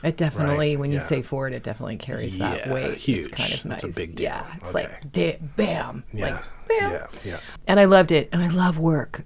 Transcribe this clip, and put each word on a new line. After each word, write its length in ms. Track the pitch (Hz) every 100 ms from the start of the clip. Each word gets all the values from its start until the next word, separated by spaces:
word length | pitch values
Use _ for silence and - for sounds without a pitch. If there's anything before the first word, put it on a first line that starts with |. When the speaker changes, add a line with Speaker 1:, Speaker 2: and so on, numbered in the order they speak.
Speaker 1:
It 140 | 160 160
definitely, 520 | 156 - 143 147 151
Speaker 2:
right? 100 | 143
Speaker 1:
when 100 | 143
you 60 | 143
Speaker 2:
Yeah. 60 |
Speaker 1:
say 180 | - 135
Ford, 320 | 120 135 135
it 100 | 120
definitely 340 | 110 110 123 110
carries 400 | - 117 92 92
that 260 | 101 120 131
Speaker 2:
Yeah, 60 |
Speaker 1:
weight. 240 | 131 - -
Speaker 2:
huge. 200 | - 98
Speaker 1:
It's 80 | 73
kind 260 | - 55
of 120 | - -
nice. 180 | -
Speaker 2:
It's 140 | 85 85
a 20 |
big 200 | 85 82
Speaker 1:
Yeah, 200 | - -
Speaker 2:
deal. 60 | - -
Speaker 1:
it's 120 | 85
Speaker 2:
Okay. 40 |
Speaker 1:
like, 380 | - - - 143
da-, 260 | 180 165 - 151 -
bam, 460 | 202 160 127 123 -
Speaker 2:
Yeah. 140 | 107 98
Speaker 1:
like, 180 | - - - -
bam. 240 | 453 403
Speaker 2:
Yeah, 160 | - - - -
yeah. 120 | - - - -
Speaker 1:
And 120 | 196
I 60 | 190
loved 260 | 190 165
it, 180 | 156 -
and 100 | 170
I 60 | 175
love 320 | 180 180 160
work, 440 | 165 151 - -